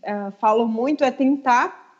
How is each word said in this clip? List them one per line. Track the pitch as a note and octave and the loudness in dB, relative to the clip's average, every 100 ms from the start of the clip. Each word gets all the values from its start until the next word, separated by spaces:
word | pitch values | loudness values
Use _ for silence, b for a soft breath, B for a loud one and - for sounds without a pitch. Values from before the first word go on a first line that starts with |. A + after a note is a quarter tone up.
eh, | - G#3 G3+ G3+ | -8 -8 -8 -2
falam | A3 A3 A#3 | 0 2 0
muito | A3 B3+ D4 | -2 -2 0
é | C4+ | 0
tentar | B3+ C4+ C#4 C4+ A#3+ F4 - - | 2 0 2 2 2 0 -6 -20